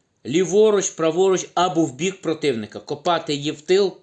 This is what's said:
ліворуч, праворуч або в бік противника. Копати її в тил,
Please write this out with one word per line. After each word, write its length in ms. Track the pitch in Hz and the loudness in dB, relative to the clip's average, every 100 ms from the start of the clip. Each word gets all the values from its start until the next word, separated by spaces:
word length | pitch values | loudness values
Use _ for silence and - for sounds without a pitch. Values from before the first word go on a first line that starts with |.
| _ _ 110 | _ _ -4
ліворуч, 640 | 151 180 196 214 202 - | -2 2 4 4 4 -2
праворуч 600 | - 160 160 190 185 - | -2 -2 2 2 0 -2
або 320 | - 180 160 156 | -2 0 2 -2
в 100 | 127 | -2
бік 260 | 180 185 | -6 -4
противника. 580 | 156 156 151 113 104 107 | -6 -4 -2 -2 -6 -12
Копати 540 | - 143 180 165 156 | -10 -6 -2 -2 -2
її 180 | 143 143 | -6 -6
в 100 | 147 | -6
тил, 360 | - 185 196 - | 0 2 2 -4